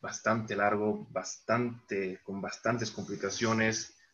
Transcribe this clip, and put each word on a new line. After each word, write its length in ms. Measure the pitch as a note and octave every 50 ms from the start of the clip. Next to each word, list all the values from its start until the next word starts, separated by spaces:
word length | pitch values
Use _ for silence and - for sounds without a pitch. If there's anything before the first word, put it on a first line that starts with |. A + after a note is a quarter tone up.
bastante 560 | - - - - - G#2+ A2 A2+ A2 A2 G#2
largo, 500 | G2 G2+ G#2 G#2 G#2 G#2+ G#2+ G#2 G#2 G#2+ -
bastante, 1080 | - F#2 F#2 - - - - - A2 A#2+ A#2+ A#2+ A#2+ A#2+ - - G#2 G2 F#2+ F#2 F#2 - -
con 160 | - G2 G2
bastantes 500 | F#2 F2+ - - - A2+ A#2+ A#2 A2+ G#2+
complicaciones. 1040 | - G#2+ F2+ F2+ G2+ - G2+ - - - A#2+ A2 A2+ A2+ A2 A2 G#2+ G#2+ - - - _ _ _